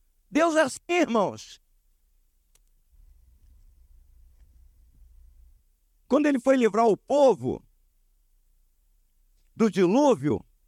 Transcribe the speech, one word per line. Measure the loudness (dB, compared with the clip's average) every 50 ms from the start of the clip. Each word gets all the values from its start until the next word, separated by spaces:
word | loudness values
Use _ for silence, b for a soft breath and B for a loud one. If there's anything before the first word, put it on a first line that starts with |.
| _ _ _ _ _ _
Deus | -2 0 0 0 2
é | 0
assim, | -2 -2 -4 -10 _ -4
irmãos. | -2 -2 -2 0 0 -2 -2 -2 -4 -10 -16 -20 -20 -20 _ _ _ _ _ _ _ _ _ _ _ _ _ _ _ _ _ _ _ _ _ _ _ _ _ _ _ _ -20 _ _ _ _ _ _ _ _ _ _ _ _ _ _ _ _ _ _ _ _ _ _ _ -20 _ _ _ -20 _ _ _ -20 _ _ _ _ _ _ _ -20 _ _ -20 -20 -20 _ _ -20 -20 _ _ _ _ _ _ _ _ _ _ _ -2
Quando | 0 0 0
ele | 0 -2 -2
foi | 0 0 0
livrar | 2 2 0 0 0 0 0
o | 0 -2
povo | _ -2 0 2 4 2 2 0 -4 -8 -8 -8 _ _ _ _ _ _ _ _ _ _ _ _ _ _ _ _ _ _ _ _ _ _ _ _ _ _ _ _ _ _ _ _ _ _ _ _ _ _ _
do | -2 -2 -2
dilúvio, | 0 0 0 2 2 2 2 2 0 0 -2 -4 -6 -6 -8 _ _ _ _